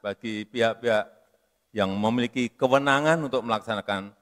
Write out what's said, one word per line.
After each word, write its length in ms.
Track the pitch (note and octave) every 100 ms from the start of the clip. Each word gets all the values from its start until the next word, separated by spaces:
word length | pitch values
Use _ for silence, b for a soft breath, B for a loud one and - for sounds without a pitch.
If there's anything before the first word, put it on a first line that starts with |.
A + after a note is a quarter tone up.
bagi 400 | G#2 G2 A#2 G#2+
pihak-pihak 640 | G#2 B2 A2+ A2 A#2+ G#2+ - _ _ _ _ _ _
yang 160 | G#2+ F#2+ G2
memiliki 560 | G#2+ A#2+ A#2+ C3 A#2+
kewenangan 720 | _ C3 C3+ C#3+ C#3 D3+ E3
untuk 160 | C#3+ B2+
melaksanakan 720 | A#2 A2 A2+ G#2 F#2+ G2 G2+ _